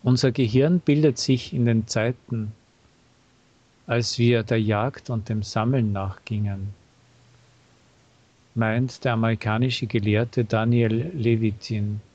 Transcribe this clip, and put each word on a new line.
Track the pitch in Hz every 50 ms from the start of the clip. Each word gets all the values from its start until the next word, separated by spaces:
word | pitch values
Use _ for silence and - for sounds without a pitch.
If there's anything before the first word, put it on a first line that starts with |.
Unser | - 123 127 120 - 131
Gehirn | 117 - 131 107 110 131 135 156 180 175
bildet | - - 143 147 156 151 135 -
sich | - - 131 123 - -
in | - 131 120
den | 120 117 110 110 -
Zeiten, | - 117 107 120 127 - _ - 120 113 107 107 107 _ _ _ _ _ _ _ _ _ _ _ _ _ _ _ _ _ _ _ _ _ _ _ _ _ _ -
als | 117 120 117 - - -
wir | 120 120 120 113 107
der | 107 120 113
Jagd | 110 107 107 104 110 135 - - _ -
und | 120 110 101 -
dem | 113 107
Sammeln | 104 - - 113 107 120 135 131 113 107
nachgingen, | 101 98 98 98 95 - _ - 113 104 104 101 98 98 98 101 101 _ _ _ _ _ _ _ _ _ _ _ _ _ _ _ _ _ _ _ _ _ _ _ _ _ _ _ _ _ _ _ _ _ _ _ _
meint | 117 117 110 110 120 131 127 - - -
der | 131 117
amerikanische | 113 113 113 113 104 - 110 107 113 127 131 120 - 131 104
Gelehrte | - 117 101 107 104 107 120 117 - 127 117
Daniel | 107 - 110 110 117 120 120 117 110 110 117 127 170
Levitin. | 185 151 110 117 117 113 110 107 107 110 - - 113 107 104 104 104 107 - _ _